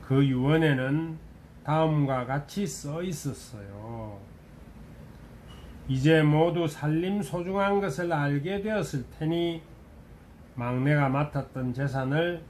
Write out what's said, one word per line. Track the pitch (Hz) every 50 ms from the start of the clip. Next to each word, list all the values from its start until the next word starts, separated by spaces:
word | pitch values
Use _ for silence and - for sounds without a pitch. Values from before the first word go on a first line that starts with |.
| -
그 | - 135 135 139
유언에는 | 139 131 127 127 139 156 160 165 156 143 127 127 131 143 156 165 165 160 160 - - - - - - - - -
다음과 | - 151 160 160 160 156 147 143 135 135 127 123
같이 | 120 131 143 147 - - 196 202
써 | 165 - - - 143 147 165 180
있었어요. | 190 175 147 - 143 113 - - - 120 110 101 98 98 101 107 113 117 117 110 107 101 98 98 95 - - - - - - - - - - - - - - - - - - - - - - - - - - - - - - - -
"이제 | 135 131 127 156 160 156 156
모두 | 151 147 151 160 170 165 175 170 156
살림 | 147 - - 151 156 160 175 185 202 208 190
소중한 | - - 180 175 180 190 202 196 196 202 202
것을 | 196 190 - 170 180 175 165
알게 | 151 143 143 143 143 139 180 196 202 196
되었을 | 214 220 208 165 - - 139 120 - - -
테니 | 160 156 165 170 170 170 165 165 160 - - - - - - - - - - - - - - - - - -
막내가 | 123 120 123 123 127 131 143 151 147 143 135
맡았던 | 131 139 147 147 - 143 135 - - 131 131 127 123
재산을 | 123 139 139 123 135 131 131 139 156 170 175 175 165 160